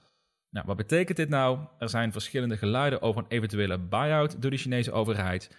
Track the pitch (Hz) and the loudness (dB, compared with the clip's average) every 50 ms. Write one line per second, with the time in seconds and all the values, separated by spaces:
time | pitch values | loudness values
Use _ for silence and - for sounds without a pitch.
0 | _ _ _ _ _ _ _ _ _ _ - 104 - - 98 95 107 - 156 175 | _ _ _ _ _ _ _ _ _ _ -8 -8 -4 -4 -4 -4 -2 0 2 2
1 | 185 - 175 - 160 147 147 135 131 127 127 135 151 - - - 117 113 101 117 | 2 2 0 -2 0 2 2 2 4 2 2 0 -4 -10 -10 -8 -6 -2 0 0
2 | 117 113 104 110 - - - 131 123 120 110 101 - 101 113 127 143 143 131 - | 0 0 -2 -4 -6 -4 -2 -2 -2 0 -2 0 0 0 2 2 2 2 0 2
3 | - 113 104 117 101 - 117 117 107 107 104 104 101 92 90 92 90 87 98 113 | 2 0 0 0 -2 -2 -2 -2 -2 0 0 0 0 0 0 -2 -2 0 0 0
4 | 143 151 156 151 147 147 - - 120 135 135 131 - 123 123 123 113 120 - 110 | 2 2 2 2 2 2 0 -2 -2 -2 -2 -2 -2 -2 0 0 0 0 0 0
5 | 110 113 107 104 95 92 90 92 - - - | 2 2 2 0 0 0 0 -2 -4 -8 -20